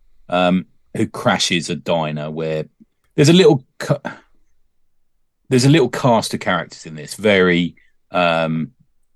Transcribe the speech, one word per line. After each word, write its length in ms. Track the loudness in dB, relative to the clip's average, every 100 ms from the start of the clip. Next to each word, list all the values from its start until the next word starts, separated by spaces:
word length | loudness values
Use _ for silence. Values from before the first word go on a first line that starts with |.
| _ _ -4
um, 380 | 0 2 0 -4 _ _ -6
who 120 | -6
crashes 640 | -4 -2 -2 -2 -4 -6
a 40 | -8
diner 540 | -4 -4 -4 -8 -10
where 360 | -8 -6 -6 -8 _ _ _ _ 0
there's 140 | 4
a 40 |
little 300 | 6 6 4 -2 -10
ca-, 220 | -6 -6 -8 -16 _ _ _ _ _ _ _ _ _ _ _ _ 0
there's 160 | 2 4
a 40 |
little 200 | 4 2
cast 440 | 0 0 0 0
of 60 | -6
characters 460 | -4 -4 -6 -14 -18
in 100 | -16
this, 200 | -16 -4
very, 600 | 2 4 4 2 -2 -8 _ _ _
um, 600 | -2 0 0 -2 -4 -8 _ _ _ _